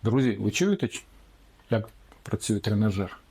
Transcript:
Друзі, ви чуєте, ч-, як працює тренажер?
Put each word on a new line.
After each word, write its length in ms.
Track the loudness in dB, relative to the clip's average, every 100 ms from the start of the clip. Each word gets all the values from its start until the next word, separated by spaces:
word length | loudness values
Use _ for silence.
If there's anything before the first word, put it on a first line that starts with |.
Друзі, 280 | 2 2 2
ви 200 | 2 -2
чуєте, 360 | 0 2 2 -2
ч-, 160 | -6 -18 -20 -20 -20 -20 _ -4
як 200 | -2 -2 -14 -20 -18
працює 360 | -8 -6 -2 -2
тренажер? 600 | 0 2 2 0 -4 -8 _